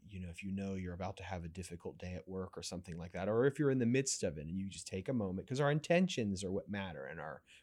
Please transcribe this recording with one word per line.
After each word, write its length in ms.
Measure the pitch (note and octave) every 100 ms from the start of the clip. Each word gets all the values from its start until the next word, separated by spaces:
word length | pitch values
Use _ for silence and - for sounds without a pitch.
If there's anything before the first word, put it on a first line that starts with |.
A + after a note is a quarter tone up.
| -
you 100 | G2
know, 100 | F2+
if 120 | E2
you 80 | G2
know 220 | F#2+ G2
you're 220 | F#2+ F2+ F2
about 220 | F#2 -
to 60 |
have 220 | F2 F#2 E2+
a 40 |
difficult 500 | F2 F2 F2 - -
day 160 | F2+ F2+
at 120 | -
work 300 | F#2+ F#2 -
or 60 |
something 340 | E2+ F2 F2+ E2
like 140 | E2+
that, 180 | F2+ F#2+
or 160 | A2+ C#3
if 140 | C#3
you're 100 | C#3+
in 80 | C3
the 80 | A#2
midst 380 | B2+ C3+ -
of 160 | F#2+ D2+
it 80 | D2+
and 120 | F#2
you 80 | G2
just 200 | F2+ -
take 200 | G2 F#2
a 60 |
moment, 340 | B2+ G2 F#2+ -
'cause 120 | C3
our 100 | D3
intentions 760 | D3+ - E3+ F#3 - G#2+ F#2
are 80 | F#2+
what 160 | F#2+ -
matter 400 | G2+ F#2+ D2+ C2+
in 120 | D#2+
our 240 | D#2 C2+ - -